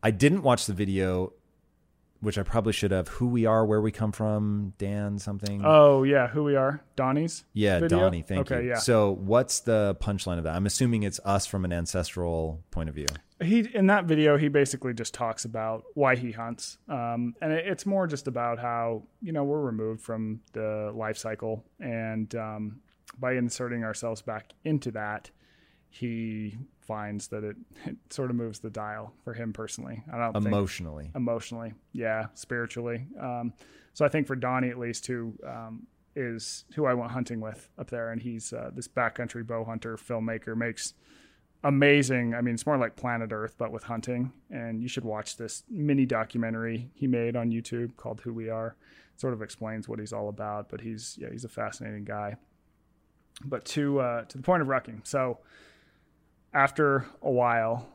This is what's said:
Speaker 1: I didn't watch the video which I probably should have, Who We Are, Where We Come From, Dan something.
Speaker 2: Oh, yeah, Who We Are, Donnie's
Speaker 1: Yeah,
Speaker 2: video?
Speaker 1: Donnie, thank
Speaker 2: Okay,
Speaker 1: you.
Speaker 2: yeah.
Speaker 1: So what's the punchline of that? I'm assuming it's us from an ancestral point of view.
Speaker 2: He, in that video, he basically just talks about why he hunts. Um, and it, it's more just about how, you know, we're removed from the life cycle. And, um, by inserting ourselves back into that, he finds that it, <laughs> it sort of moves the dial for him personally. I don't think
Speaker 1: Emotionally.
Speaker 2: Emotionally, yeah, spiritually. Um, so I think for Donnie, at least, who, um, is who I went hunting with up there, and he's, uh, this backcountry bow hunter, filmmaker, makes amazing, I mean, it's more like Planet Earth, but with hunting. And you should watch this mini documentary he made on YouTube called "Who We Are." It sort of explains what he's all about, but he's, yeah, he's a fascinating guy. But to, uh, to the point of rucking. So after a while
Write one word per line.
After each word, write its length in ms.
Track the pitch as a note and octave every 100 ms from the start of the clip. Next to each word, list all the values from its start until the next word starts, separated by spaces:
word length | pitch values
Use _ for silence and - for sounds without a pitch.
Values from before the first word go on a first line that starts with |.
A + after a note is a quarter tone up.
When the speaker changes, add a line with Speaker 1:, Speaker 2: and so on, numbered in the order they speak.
Speaker 1:
I 80 | A2
didn't 320 | G#2 C#3 F#3+
watch 220 | C#3 A#2+ -
the 60 |
video 640 | F#2 G2+ G2 F#2+ F2+ F#2 - _ _ _ _ _ _ _ _ G#2+
which 120 | G2+
I 40 |
probably 300 | F#2+ A#2 A2
should 180 | G2+ G#2
have, 160 | F#2 F2
Who 220 | - B2
We 180 | A#2+ A2+
Are, 180 | A2
Where 160 | A2 G#2+
We 120 | G#2+
Come 180 | - A2
From, 640 | G2+ G#2+ G#2+ G#2 G#2 G2+ G2
Dan 380 | G2 G2+ G#2 G2+
something. 420 | G2+ G2+ G2+ G2+
Speaker 2:
Oh, 380 | G2+ D#3 D3 C#3
yeah, 240 | C3+ C#3 A#2+
Who 160 | D3
We 140 | D3 C#3
Are, 260 | C3+ D3 - -
Donnie's 480 | C3 C#3 E3 - -
Speaker 1:
Yeah, 260 | G#2 G#2 F2+
Speaker 2:
video? 220 | E2 E2+
Speaker 1:
Donnie, 220 | F#2+ F2
thank 280 | D#2 F#2+ -
Speaker 2:
Okay, 140 | B2+
Speaker 1:
you. 60 | B2
Speaker 2:
yeah. 80 | A#2+
Speaker 1:
So 340 | A2 A#2 G#2
what's 480 | F#2+ F#2+ A2+ B2+ -
the 360 | - A2 G2+ F#2+
punchline 360 | - G2+ - F2
of 40 |
that? 140 | D#2 E2
I'm 100 | G2+
assuming 380 | - B2+ A#2
it's 160 | G2+ -
us 220 | G2 G2 -
from 180 | G2+
an 80 | F2+
ancestral 920 | F2 E2+ F#2 E2+ - F2 E2+ D#2+ D#2+ -
point 160 | E2+ D#2+
of 80 | D2
view. 100 | C#2+ D#2 _ _
Speaker 2:
He, 200 | E3+ A3+ A3+
in 140 | A3 F#3+
that 200 | G3+ F3
video, 300 | D#3 D3+ D3
he 120 | D3+
basically 440 | C#3+ C3+ C3+ C3
just 220 | A#2 A#2
talks 300 | - A#2 A2+
about 400 | A#2 A2+ A2 A2 -
why 220 | - C3+ B2
he 160 | B2
hunts. 460 | A2 A#2 A#2 - - -
Um, 480 | C#3+ A#2 A#2 A#2+ A#2
and 120 | D#3+
it, 120 | D#3
it's 220 | F3 F#3+ G3+
more 220 | G3 F3+
just 180 | C#3+ -
about 320 | B2 A#2+ A#2
how, 460 | A#2+ A#2 A#2 A2+ - _
you 80 | G3
know, 140 | D#3
we're 160 | C#3+ D3+
removed 380 | C#3 A2 A2 A2
from 400 | - A2+ A2 A2 _
the 380 | A2+ A2 G#2+ G#2+ A2+
life 220 | A2 A2
cycle. 460 | A2+ A2 A2+ A2 - _
And, 560 | E3 A2+ A2+ A2 G#2+
um, 460 | A#2 A2 G#2+ G#2+ A#2 _ _ - -
by 140 | B2+
inserting 500 | B2+ A#2+ - B2 A#2+
ourselves 360 | A2 G#2+ A#2 A2+
back 320 | - A2 - _
into 260 | D#3 D3+ B2+
that, 400 | A2 G#2+ G#2+ - _ _ _ _ _ _
he 680 | - B2 A2+ A2+ A2 G#2+ G#2+ C3 _
finds 480 | _ G#2+ G#2 G#2 -
that 140 | G#2+
it, 140 | G#2+ G#2+ -
<laughs> 140 | - -
it 100 | - _
sort 200 | - B2+
of 60 | A#2+
moves 220 | A#2 G#2
the 80 | A#2
dial 420 | A2 G#2+ G#2+ G#2+ -
for 80 | -
him 180 | A#2 A#2
personally. 500 | G#2+ A2 - C3 A2+ D#3
I 60 | A#2+
don't 140 | A#2
think 120 | G#2+ G#2
Speaker 1:
Emotionally. 640 | G2+ G2 - E2+ D2+ D2+ D#2
Speaker 2:
Emotionally, 560 | A#2+ A#2 - A#2 A2+ G#2+ _
yeah, 340 | - A#2 A2 G#2+
spiritually. 720 | - - B2 A#2 - A#2+ A#2+ C3+ C4
Um, 340 | C3 B2 A#2+ - - - _
so 100 | -
I 40 | D3
think 180 | D#3 C#3+
for 100 | C3
Donnie, 320 | B2+ B2+ B2
at 100 | B2
least, 280 | A#2 A2+ -
who, 280 | B2 A#2 G#2+ B2+
um, 400 | A#2+ A2+ A2+ - _ _
is 500 | - B2 A#2 - - -
who 100 | -
I 100 | C#3+
went 160 | B2 A#2
hunting 280 | B2+ A#2+ A#2
with 280 | A2 A2 - -
up 120 | -
there, 200 | A#2+ A#2
and 80 | A2+
he's, 320 | A#2+ A2+ -
uh, 180 | A2+ B2
this 120 | - A#2+
backcountry 580 | - A#2 - A#2+ A#2 A2+
bow 180 | A#2
hunter, 320 | A2+ A2+ A2+ A2
filmmaker, 580 | - A#2 A2 A2+ A2 A2+
makes 360 | A#2 A2+ - - _ - - _ _ _
amazing, 680 | D3 C3+ C#3+ C#3+ C3 B2+ A#2+
I 60 | A#2
mean, 120 | A#2+
it's 120 | A#2 -
more 100 | C#3+
like 180 | A#2
Planet 380 | - B2 A#2 A2+
Earth, 220 | A2 A2 _
but 140 | A2+
with 120 | A2
hunting. 480 | - A#2 A2+ B2 B2+ - _
And 320 | E3+ A#2 A2+
you 60 | B2
should 160 | C3
watch 320 | A2+ G#2+ G#2+ -
this 260 | A#2 - _
mini 340 | G#3+ D3 C#3 B2+
documentary 840 | A#2 A2 A#2+ A2+ A2+ A2+ A#2 A#2+
he 120 | _ C#3
made 280 | B2 A#2 A#2+
on 140 | A#2
YouTube 460 | A2+ A2+ A#2+ A#2+ -
called 240 | A#2+ A2
"Who 120 | B2
We 140 | A2+ A2
Are." 260 | A2+ A2+ - _ - _
It 60 | _
sort 120 | B2+
of 80 | A#2
explains 460 | - - A2 A2 G#2+
what 100 | A2
he's 140 | G#2+
all 160 | A2 G#2
about, 400 | G#2 G#2+ G#2 G#2
but 140 | G#2+
he's, 340 | A2+ G#2+ A2 -
yeah, 120 | A#2+
he's 120 | A#2
a 40 | A#2+
fascinating 560 | - G#2+ - A2 G#2+
guy. 320 | G#2 G#2 G#2 A2 _ _ _ _ _ _ _ _ _ -
But 200 | C#3 C3 -
to, 340 | - C#3+ C#3
uh, 240 | B2+ A#2+
to 120 | A2+ C3+
the 60 |
point 200 | B2+ F3+
of 60 | C3+
rucking. 320 | C3+ A#2+ A2 -
So 320 | C#3+ C3 A#2+ _ - - _ _ _ _ _ _ _ _
after 500 | C#3+ C#3 - D3 C#3 - -
a 100 | D3
while 560 | B2 A#2+ A#2 A2+ A#2+ A#2+